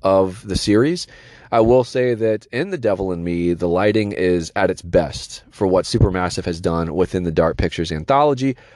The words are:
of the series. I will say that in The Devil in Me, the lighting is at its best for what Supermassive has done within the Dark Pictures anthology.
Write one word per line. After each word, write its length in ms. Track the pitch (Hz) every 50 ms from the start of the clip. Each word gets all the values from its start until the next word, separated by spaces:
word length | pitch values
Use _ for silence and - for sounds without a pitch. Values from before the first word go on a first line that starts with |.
| -
of 440 | 95 98 95 95 95 92 104 -
the 80 | 104 92
series. 520 | - - 107 101 107 135 156 180 175 - - - - - - - - - - -
I 60 | 117
will 240 | 113 113 123 131 120
say 320 | - - 131 127 123 120
that 320 | 107 113 110 110 107 -
in 240 | _ - 123 165 202
The 80 | 190 156
Devil 320 | 117 107 98 90 98 92
in 120 | 90 85 85
Me, 300 | 87 87 85 85 87 87
the 140 | 85 90
lighting 440 | 87 85 87 101 107 104 110 104 101
is 400 | - - 92 90 90 87 82 - -
at 160 | 104 95 92
its 100 | 90 -
best 600 | - 87 - 90 80 71 - - - - - - - _
for 160 | - - 104
what 180 | 92 92 92 87
Supermassive 600 | - - 110 110 101 92 92 90 87 - - 90
has 140 | 92 85 82
done 360 | 92 90 82 82 82 80 76
within 300 | 90 90 - - 92 90
the 60 | 85
Dark 260 | 78 85 82 82 -
Pictures 340 | - - 82 - - 82 78
anthology. 640 | 80 76 78 - 135 139 147 147 143 127 131 135 123 - - - -